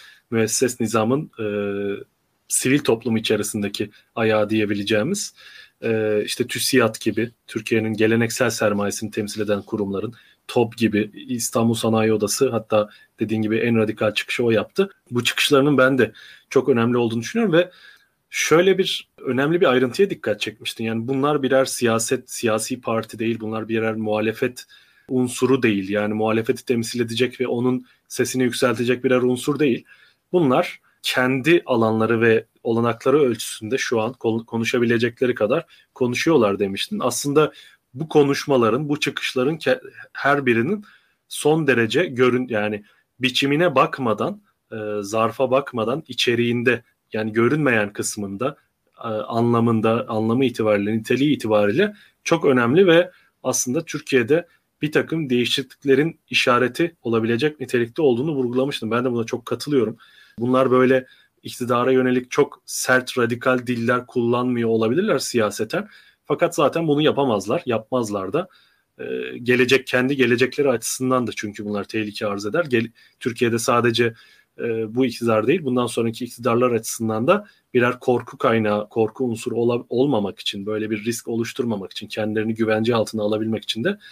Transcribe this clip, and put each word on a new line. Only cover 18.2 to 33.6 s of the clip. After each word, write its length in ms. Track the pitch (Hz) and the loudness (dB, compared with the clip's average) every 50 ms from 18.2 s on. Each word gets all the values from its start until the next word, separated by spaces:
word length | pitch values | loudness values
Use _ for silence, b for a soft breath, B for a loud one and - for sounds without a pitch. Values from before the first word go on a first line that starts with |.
| _ _ | _ _
şöyle 480 | - - - - 151 165 185 190 190 | -6 -4 0 4 4 6 6 6 4
bir 300 | 175 185 - - - - _ _ - | 2 2 -2 -2 -8 -10 _ _ -10
önemli 400 | - 135 123 123 139 147 170 175 | -6 -2 0 0 2 2 2 4
bir 40 | 185 | 4
ayrıntıya 440 | 147 123 127 131 123 120 - 196 185 | 4 4 4 2 2 2 2 2 2
dikkat 320 | 170 - - - 104 - | 0 -2 -4 -4 -4 -4
çekmiştin. 420 | - 110 104 - 123 - - - 113 | -4 -8 -8 -10 -10 -10 -8 -6 -4
Yani 240 | 113 113 113 113 | -4 -4 -4 -4
bunlar 360 | 123 139 135 135 147 151 143 135 | -4 -2 0 0 0 0 0 0
birer 220 | 127 131 131 135 | 2 2 2 2
siyaset, 640 | 127 - - 120 117 113 113 117 - 131 127 - - | 0 -2 0 0 2 2 2 0 -2 -4 -4 -4 -8
siyasi 500 | - - - 113 107 110 113 - 131 120 | -8 -4 -2 0 0 0 -2 -4 -8 -8
parti 380 | - 123 113 113 110 - - 110 | -6 -4 -4 -4 -4 -6 -6 -6
değil, 200 | 113 117 117 110 | -4 -4 -4 -4
bunlar 300 | 110 107 110 113 110 110 | -6 -8 -6 -6 -6 -4
birer 260 | 113 110 110 110 110 | -2 -2 -2 -2 -2
muhalefet 720 | 110 110 107 107 107 107 113 110 - 131 123 127 - - b b b b b b b b b | -2 -2 -2 -2 0 0 -2 -2 -2 -4 -4 -4 -8 -20 b b b b b b b b b
unsuru 540 | 135 127 127 123 120 - 131 123 131 131 120 | -2 0 0 -2 -2 0 0 2 2 2 2
değil. 260 | 113 104 98 95 95 | 2 0 0 -2 -2
Yani 240 | 101 104 104 107 107 | -2 -2 -2 -2 -2
muhalefeti 520 | 107 107 110 110 113 113 - 123 - - | -2 0 0 0 0 0 -2 -4 -4 -2
temsil 340 | - 127 117 110 - - 120 | -2 -2 -2 -2 -2 -2 -4
edecek 420 | 120 113 117 117 127 123 123 - | -4 -2 -2 -2 -2 -2 -2 -4
ve 60 | 127 | -4
onun 380 | 120 123 120 123 127 127 127 127 b b b b | -4 -2 0 0 0 0 -2 -4 b b b b
sesini 360 | b - - 123 - - 127 127 | b -4 -4 -4 -2 0 0 0
yükseltecek 600 | 123 120 - 135 123 117 113 120 120 127 123 123 | 0 -2 -2 -4 -4 -2 -2 -2 -2 -2 0 0
birer 180 | 131 127 127 | 0 0 2
unsur 380 | 123 127 127 120 - - 143 131 | 2 0 -2 -2 -2 -4 -2 0
değil. 260 | 156 139 120 - - b b b b b b b b _ | 0 0 -2 -2 -6 b b b b b b b b _
Bunlar 480 | - 180 165 131 127 156 175 - - - _ _ _ _ - | 0 0 2 2 2 2 0 -2 -6 -16 _ _ _ _ -6
kendi 580 | - - 131 127 127 131 135 120 151 170 170 - | -4 -2 0 0 0 0 0 2 2 2 2 2
alanları 560 | - 131 113 113 110 110 110 110 110 120 113 | 0 0 2 2 2 2 2 2 2 2 2
ve 240 | 117 117 110 113 - _ _ _ - | 4 4 4 2 0 _ _ _ -4
olanakları 580 | 123 113 117 117 117 117 - - 131 131 156 | -2 0 0 0 0 -2 -2 0 2 2 4
ölçüsünde 560 | 147 127 113 117 - - - - | 4 2 0 -2 -6 -10 -12 -10